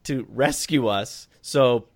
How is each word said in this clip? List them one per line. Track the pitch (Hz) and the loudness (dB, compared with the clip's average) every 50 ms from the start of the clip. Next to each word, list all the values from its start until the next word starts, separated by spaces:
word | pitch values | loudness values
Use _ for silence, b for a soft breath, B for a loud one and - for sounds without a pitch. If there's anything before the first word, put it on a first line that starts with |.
| _ | _
to | - 139 131 - - | -6 -6 -6 -6 -8
rescue | - 117 139 147 135 - - - 156 139 120 107 | -2 0 0 0 0 -2 -4 0 0 0 2 0
us. | 101 98 107 - - - - _ _ _ | 0 -2 -4 -6 -12 -18 -20 _ _ _
So | - - - 143 135 123 120 113 - _ _ | -14 -2 2 4 4 4 4 2 -2 _ _